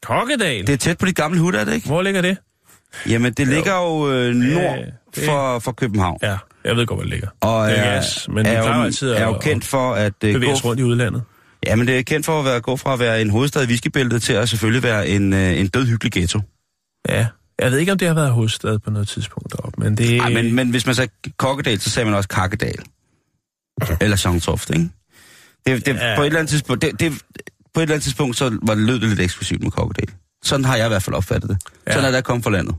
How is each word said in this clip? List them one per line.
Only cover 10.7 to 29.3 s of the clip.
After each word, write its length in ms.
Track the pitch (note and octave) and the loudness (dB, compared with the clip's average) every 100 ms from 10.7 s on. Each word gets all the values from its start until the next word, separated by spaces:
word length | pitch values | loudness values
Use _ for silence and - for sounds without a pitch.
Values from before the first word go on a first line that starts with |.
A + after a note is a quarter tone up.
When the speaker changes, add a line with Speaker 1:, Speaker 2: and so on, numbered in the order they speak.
| A#2 | 0
Speaker 1:
i 20 | |
udlandet. 380 | B2+ A#2+ A#2+ - A#2+ _ _ _ - | 2 2 0 -2 -8 _ _ _ 0
Speaker 2:
Ja, 100 | A2 | 2
men 100 | A#2+ | 2
det 120 | B2+ | 0
er 40 | |
kendt 240 | B2+ D#3 D3+ | 0 -2 0
for 120 | D#3+ | 0
at 60 | |
være, 160 | C3+ A#2+ | 0 0
gå 160 | A#2 B2 | -2 -4
fra 160 | - | -2
at 60 | C3 | 0
være 240 | A#2+ A2 | 0 2
en 80 | A2 | 2
hovedstad 340 | G#2 C#3 D#3 | 2 0 0
i 20 | B2+ | 0
whiskybæltet 560 | A#2+ D3+ C#3+ B2+ A#2 | 0 0 0 0 0
til 100 | - | 0
at 160 | A2+ A#2 | 0 2
selvfølgelig 340 | A2 A2 A#2 | 0 2 2
være 260 | B2 G#2+ D#2 | 2 0 0
en, 240 | G2+ G2 | 2 2
øh, 280 | G2 F#2 D#2+ | 2 2 2
en 80 | F#2+ | 0
død 180 | A#2+ C3 | 2 2
hyggelig 260 | A#2 - | 0 0
ghetto. 280 | G2+ F2 G#2 G2+ _ _ _ _ _ - | 0 0 -2 -4 _ _ _ _ _ -2
Speaker 1:
Ja. 180 | - A2+ - _ - | 0 0 -2 _ -2
Jeg 120 | C3 | 0
ved 80 | C3 | 2
ikke, 140 | F3 | 2
om 60 | G3 | 2
det 100 | F3+ | 2
har 60 | |
været 160 | D#3+ D3 | 2 2
hovedstad 460 | A#2+ A2+ - G#2+ G#2+ | 2 2 -2 -2 -2
på 120 | - | -2
noget 180 | G#2+ G2+ | -4 -4
tidspunkt 440 | - G#2+ - - | -4 -8 -8 -10
deroppe, 280 | - - - | -10 -10 -4
men 160 | G#2+ G#2 | 0 2
det 200 | A#2 A#2+ | 2 2
Speaker 2:
Ej, 100 | A#2 | 2
men, 240 | A2+ A#2 | 2 2
men 160 | A#2+ B2+ | 2 2
hvis 160 | A#2+ B2 | 0 0
man 80 | |
sagde 160 | B2 B2 _ - - | 0 -2 _ -16 -2
Kokkedal, 440 | C3 C#3 C#3 G#2 | -2 0 0 0
så 100 | - | 0
sagde 140 | - A2 | 0 0
man 80 | |
også 140 | G#2 G2 | 0 0
Kakkedal. 460 | - F#2+ G#2+ A#2+ - - _ _ _ _ _ _ _ _ - - E2 | -2 -2 -2 -4 -6 -14 _ _ _ _ _ _ _ _ -8 -4 0
Eller 160 | G#2+ G2 | 2 2
Songtoft, 540 | F#2 F2 - D#2+ - | 2 0 0 -2 -2
ikke? 200 | E2 E3 - _ _ - - - _ - | 0 0 -4 _ _ -20 -20 -20 _ -2
Det, 200 | B2+ C3 | 0 0
det, 80 | B2+ | -2
Speaker 1:
Ja. 180 | A#2+ G#2 | 0 2
Speaker 2:
på 60 | |
et 40 | D3 | 2
eller 120 | D#3+ | 2
andet 120 | D#3 | 0
tidspunkt, 320 | D3+ - B2+ | 0 0 0
det, 180 | D#3+ G#2+ | 0 0
det, 120 | E3 C3+ - - - _ _ | -2 -2 -14 -20 -20 _ _
på 60 | - | -2
et 20 | |
eller 120 | D#3+ | 0
andet 80 | D#3 | 0
tidspunkt, 320 | - C3+ C#3+ A#2+ | -2 -2 -2 0
så 220 | C3 A2 | 0 0
var 120 | G#2+ | 0
det, 100 | G#2+ | 2
lød 160 | G#2+ B2+ | 2 2
det 80 | A2+ | 2
lidt 120 | G#2 | 2
eksklusivt 420 | - | 0